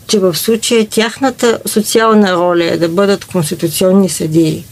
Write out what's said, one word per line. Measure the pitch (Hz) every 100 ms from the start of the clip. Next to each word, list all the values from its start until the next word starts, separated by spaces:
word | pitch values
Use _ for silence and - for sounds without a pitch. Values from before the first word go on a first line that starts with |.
| -
че | 214
в | 185 156
случая | - 226 - 233 214
тяхната | - 220 - 269 247 240 226 -
социална | 214 214 226 226 214 196
роля | 180 175 175
е | 170 170
да | 165
бъдат | 175 202 196 -
конституционни | 185 151 165 165 - 185 190 185
съдии. | - 165 160 160 - -